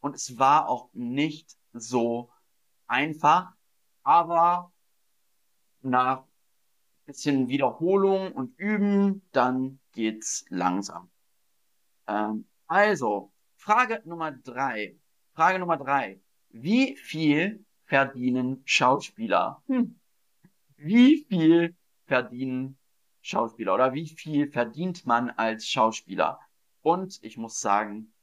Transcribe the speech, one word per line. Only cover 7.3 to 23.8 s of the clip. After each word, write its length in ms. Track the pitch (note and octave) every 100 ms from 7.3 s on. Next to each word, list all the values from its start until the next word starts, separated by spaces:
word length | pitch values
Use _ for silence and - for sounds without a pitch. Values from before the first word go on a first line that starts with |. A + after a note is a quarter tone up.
| C#3 B2+
Wiederholung 840 | C3+ C3 A#2+ E3 G3 G3 G3 F#3+
und 260 | - B2+ _
Üben, 680 | G3 G#3+ G3+ G3+ G3+ G3 _
dann 480 | B2+ B2+ B2+ C3 C3+ _
geht's 520 | - A2 G#2+ - - -
langsam. 600 | F2+ F2+ F#2 G2 - - _ _ _ _ _ _ _ _ _ -
Ähm, 400 | G#2 G#2+ G#2+ - _ _
also, 680 | F3 G#3 F#3 A#2+ G#2 G2 _ _ _
Frage 460 | - G#3+ B3 A3+
Nummer 280 | E3 E3+ D#3+
drei. 680 | C3 B2+ A#2+ C3+ A2 G#2 - _ _ _
Frage 260 | - D#3+ F#3
Nummer 200 | F3 E3
drei. 420 | C3 C#3 A2+ F#2+ _ _ _
Wie 480 | A2+ C3+ A3+ C4+ C#4
viel 680 | - D#3+ D#3 D3 F3+ G#3+ _ _ _
verdienen 720 | C#3 C3+ B2+ B2+ B2+ B2+ C3+ -
Schauspieler? 960 | - B2+ C3+ - - A2 F2+ F2 - _
Hm. 300 | C4 A3 - _ _ _ _ _ _ _ _
Wie 440 | D3+ A3 B3 D#4 -
viel 480 | F#3 D#3+ E3+ E3+ - _ _ _
verdienen 720 | C3 A2+ B2 C3 B2+ C3 C3+ _ _ _ _
Schauspieler 540 | - - A2+ - F#2+
oder 200 | F#2+